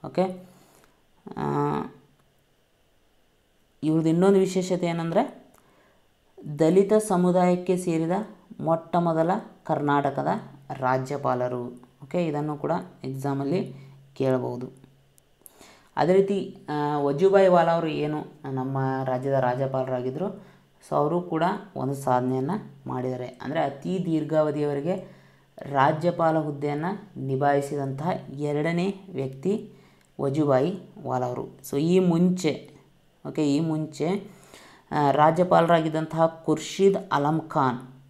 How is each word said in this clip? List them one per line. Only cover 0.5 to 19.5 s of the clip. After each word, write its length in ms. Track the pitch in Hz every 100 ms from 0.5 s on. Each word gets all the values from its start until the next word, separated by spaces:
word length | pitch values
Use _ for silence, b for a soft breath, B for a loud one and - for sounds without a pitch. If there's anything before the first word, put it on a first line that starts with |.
| B B B B B _ _ - -
ಆ, 60 | 143 143 143 147 - - _ _ _ _ _ _ _ _ _ _ _ _ _ _ _ _ _ _
ಇವ್ರದ್ದು 280 | 151 156 160
ಇನ್ನೊಂದು 280 | 165 190 196
ವಿಶೇಷತೆ 480 | 185 190 180 180 175
ಏನಂದ್ರೆ 600 | 170 165 175 277 - - b b b b b b _ _ - 151 147
ದಲಿತ 340 | 160 185 196
ಸಮುದಾಯಕ್ಕೆ 840 | 214 214 180 180 180 180 180 180 180
ಸೇರಿದ 340 | 180 160 165 190 220 - _ -
ಮೊಟ್ಟ 360 | 147 165 - 175
ಮೊದಲ 340 | 170 160 165 202 - -
ಕರ್ನಾಟಕದ 600 | - 151 147 143 139 135 143 208 - - -
ರಾಜ್ಯಪಾಲರು. 920 | 135 127 131 131 143 135 127 123 123 120 - - _
ಓಕೆ, 220 | - 175 165
ಇದನ್ನು 300 | 147 151 147
ಕೂಡ 160 | 147 170 180 -
ಎಕ್ಸಾಮಲ್ಲಿ 680 | 131 135 139 139 139 175 - B B B -
ಕೇಳಬಹುದು. 560 | - 135 127 123 123 127 - - _ _ _ _ _ B B B B B -
ಅದೇ 160 | 147
ರೀತಿ, 460 | 185 196 202 - - -
ಆ, 300 | 147 147 147
ವಜುಭಾಯಿ 500 | 143 147 190 196 190
ವಾಲಾ 240 | 180 165
ಅವರು 140 | 165 160
ಏನು 380 | 147 147 151 - - 139
ನಮ್ಮ 260 | 135 131 135 135 131
ರಾಜ್ಯದ 280 | 135 127 139
ರಾಜ್ಯಪಾಲರಾಗಿದ್ದರು, 1040 | 135 127